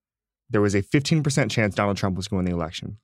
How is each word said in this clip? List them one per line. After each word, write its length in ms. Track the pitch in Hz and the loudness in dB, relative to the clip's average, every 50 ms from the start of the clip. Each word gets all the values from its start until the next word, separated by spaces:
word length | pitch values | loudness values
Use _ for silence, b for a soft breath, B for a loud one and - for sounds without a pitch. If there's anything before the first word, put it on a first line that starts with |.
| _ _ _ _ _ _ _ _ _ _ | _ _ _ _ _ _ _ _ _ _
There 120 | 117 107 | 0 2
was 120 | 104 104 98 | 2 4 2
a 60 | 101 | 2
fifteen 400 | 101 - - 147 139 - 170 156 | 0 2 0 0 2 2 0 2
percent 300 | 143 147 139 151 135 107 | 2 2 2 2 0 0
chance 240 | - - 110 104 92 | 0 0 0 0 2
Donald 220 | - 104 101 98 92 | 0 0 0 0 0
Trump 200 | - 101 92 92 | -2 -2 -2 -2
was 100 | 90 - | -4 -4
gonna 100 | 104 92 | -2 -2
win 60 | 90 | 0
the 120 | 90 87 85 | 0 -2 -2
election, 400 | 82 78 - - - - 104 - | -4 -4 -6 -10 -12 -12 -14 -8